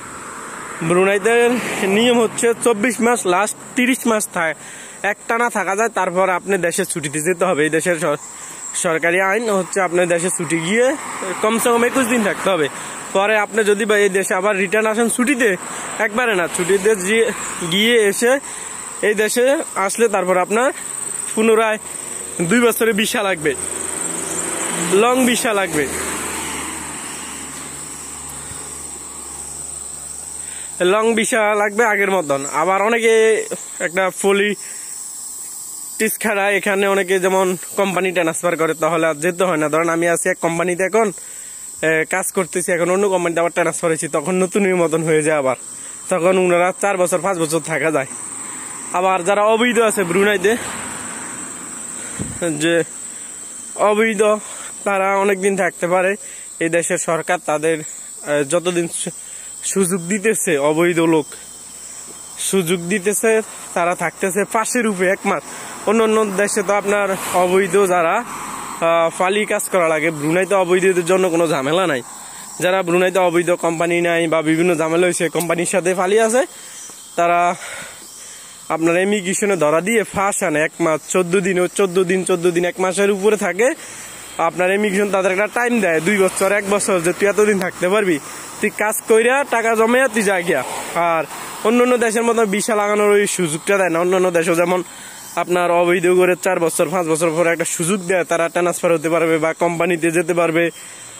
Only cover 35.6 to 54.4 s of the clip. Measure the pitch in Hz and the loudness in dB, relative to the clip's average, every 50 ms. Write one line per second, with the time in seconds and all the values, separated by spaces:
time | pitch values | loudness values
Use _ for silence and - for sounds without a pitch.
35.6 | - - - - - - - - 220 214 - - - 220 208 202 196 202 202 185 | -14 -14 -14 -14 -12 -10 -6 -2 -2 -2 -2 -2 -2 -2 0 0 2 2 2 0
36.6 | - 208 196 196 202 196 196 196 190 175 190 185 175 190 185 190 190 185 185 170 | 2 0 0 2 2 2 2 2 2 2 0 2 2 2 2 2 2 2 0 -4
37.6 | - - - - 196 196 175 180 190 185 170 180 165 160 165 - - 175 170 147 | -6 -8 -2 -2 0 0 0 0 -2 0 0 0 0 0 0 0 0 0 0 2
38.6 | 160 160 156 - 156 156 170 160 165 160 156 147 156 180 175 175 190 185 165 151 | 0 0 0 0 0 0 2 2 2 0 0 0 -2 -2 0 0 0 0 2 0
39.6 | 156 147 151 160 170 170 165 165 170 175 170 160 - 185 180 - - 165 165 170 | 0 2 2 2 2 2 2 2 2 2 2 2 0 -2 -2 0 0 -2 0 0
40.6 | 170 180 175 170 190 185 190 226 226 202 - - - - - - - - - - | 0 0 0 0 -2 0 2 2 2 2 -2 -6 -12 -18 -18 -18 -18 -18 -18 -18
41.6 | - - - - 160 160 160 160 156 - 180 190 190 - - 202 185 151 - 185 | -18 -16 -10 -2 0 2 2 2 0 0 -2 -2 -2 -2 -2 -2 -2 -2 -2 -4
42.6 | 175 190 180 160 170 175 185 196 208 202 190 180 175 170 165 170 170 170 - 180 | -2 0 0 0 2 2 2 2 2 2 2 2 0 0 0 0 0 0 2 0
43.6 | 170 160 147 - - 170 160 156 165 147 156 160 143 175 185 185 185 180 - 214 | 0 0 0 0 0 0 0 0 -2 -4 -2 -2 -2 0 0 2 2 2 2 2
44.6 | 202 185 185 180 170 156 156 160 160 160 156 156 147 156 156 147 135 131 123 - | 2 2 4 2 2 2 2 0 2 4 2 4 4 2 2 2 2 0 0 -2
45.6 | - - - - - - - - - - 190 175 165 190 190 190 185 180 175 175 | -4 -14 -16 -16 -16 -16 -16 -12 -4 -2 -2 2 4 4 4 4 4 4 4 4
46.6 | 180 185 185 - 202 202 196 185 180 170 185 170 156 196 196 170 165 147 156 165 | 4 2 0 0 0 0 2 2 2 2 0 0 0 0 0 0 0 0 0 -2
47.6 | - 160 160 135 143 160 151 139 131 - - - - - - - - - - - | -2 -2 -4 0 0 0 0 0 -2 -2 -8 -14 -12 -12 -12 -12 -12 -14 -14 -14
48.6 | - - - - - - - 180 185 190 185 180 170 185 202 208 208 214 226 220 | -14 -14 -14 -14 -10 -6 -2 0 2 2 2 2 2 2 2 4 4 4 4 4
49.6 | 247 247 220 226 226 214 - 214 190 170 170 202 196 208 208 190 175 202 233 233 | 4 2 4 4 2 2 2 0 0 0 2 2 4 4 2 2 2 2 0 0
50.6 | - - - - - - - - - - - - - - - - - - - - | -2 -8 -10 -10 -10 -10 -12 -12 -12 -12 -12 -12 -12 -14 -12 -14 -14 -14 -14 -14
51.6 | - - - - - - - - - - - - - - - - 180 170 151 147 | -14 -14 -14 -14 -14 -12 -12 -12 -12 -10 -8 -8 -8 -8 -6 -4 -4 -2 -2 0
52.6 | 156 165 170 165 160 - - - - - - - - - - - - - - - | 2 2 2 2 2 0 -6 -14 -14 -14 -14 -14 -14 -14 -16 -16 -16 -16 -16 -16
53.6 | - - - - - 208 214 208 226 220 220 190 220 208 214 214 | -16 -10 -2 0 2 2 4 4 2 2 2 4 4 4 2 2